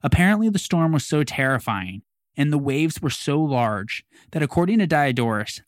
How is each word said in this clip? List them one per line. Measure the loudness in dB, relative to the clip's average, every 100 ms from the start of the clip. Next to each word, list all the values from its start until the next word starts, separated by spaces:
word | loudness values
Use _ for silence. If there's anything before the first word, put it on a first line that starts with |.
Apparently, | 0 4 4 4 2
the | 0
storm | 0 0 2
was | 0 0
so | 0
terrifying | 0 0 0 0 -2 -4 -6 -10 -16 _ _ -2
and | 0
the | 0
waves | 0 0 -2 -2
were | -6
so | -4 -2 0
large | 0 0 0 -2 -6 -12 -14 _ _
that, | -4
according | 0 2 2 2
to | 2
Diodorus, | 2 2 2 0 0 -4 -12